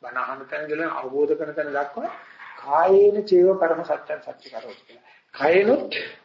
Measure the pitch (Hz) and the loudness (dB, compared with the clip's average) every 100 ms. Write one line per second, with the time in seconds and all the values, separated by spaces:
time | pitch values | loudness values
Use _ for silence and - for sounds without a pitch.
0 | 123 123 127 135 135 151 151 151 165 139 | -12 -8 -8 -10 -12 -10 -8 -6 -6 -8
1 | 131 135 147 156 151 147 147 143 147 - | -6 -4 -2 -2 -4 -6 -6 -6 -6 -8
2 | 330 - - - - - 135 147 180 196 | -10 -12 -20 -20 -20 -16 -2 2 6 6
3 | 202 208 208 180 180 190 165 160 170 147 | 6 4 2 4 6 4 0 0 -2 -6
4 | - 151 - 131 131 113 120 98 _ - | -6 -10 -10 -18 -18 -16 -16 -18 _ -20
5 | _ _ _ - 143 180 202 285 - - | _ _ _ -2 2 4 4 2 -2 -8
6 | - - | -10 -16